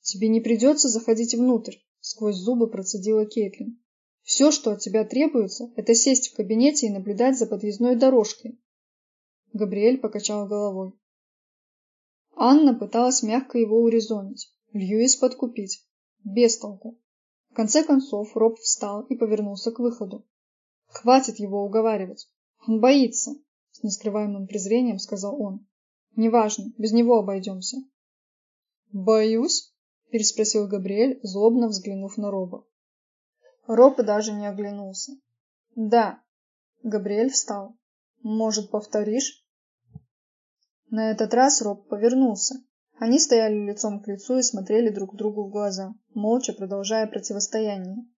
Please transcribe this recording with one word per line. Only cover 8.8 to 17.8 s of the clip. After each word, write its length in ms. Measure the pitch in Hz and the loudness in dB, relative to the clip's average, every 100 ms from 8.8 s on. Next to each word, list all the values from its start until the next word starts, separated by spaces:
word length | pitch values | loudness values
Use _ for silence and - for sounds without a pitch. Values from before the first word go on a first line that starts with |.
| _ _ _ _ _ _ _ | _ _ _ _ _ _ _
Габриэль 460 | 208 208 202 214 262 | -4 -4 2 2 2
покачал 480 | 220 208 202 208 202 | -2 -6 -4 -4 -4
головой. 460 | 208 208 190 190 - _ _ _ _ _ _ _ _ _ _ _ _ _ - | -4 -4 -4 -10 -12 _ _ _ _ _ _ _ _ _ _ _ _ _ 0
Анна 380 | 240 285 294 | 6 8 8
пыталась 480 | 226 202 233 247 254 | 4 -2 0 2 2
мягко 360 | 214 233 262 240 | 0 -2 -2 -2
его 240 | 226 220 | 2 4
урезонить, 680 | 233 226 220 214 196 - - _ _ | 4 4 0 -6 -8 -14 -18 _ _
Льюис 440 | 208 190 214 254 - | -6 -2 2 2 4
подкупить. 680 | 254 247 240 233 196 - _ _ _ _ | 0 0 -6 -6 -10 -12 _ _ _ _
Без 320 | 202 202 233 - | -6 2 2 2
толку. 420 | 208 196 226 - _ _ _ _ _ | -8 -14 -18 -20 _ _ _ _ _
В 40 | |
конце 280 | - 220 302 | -4 2 2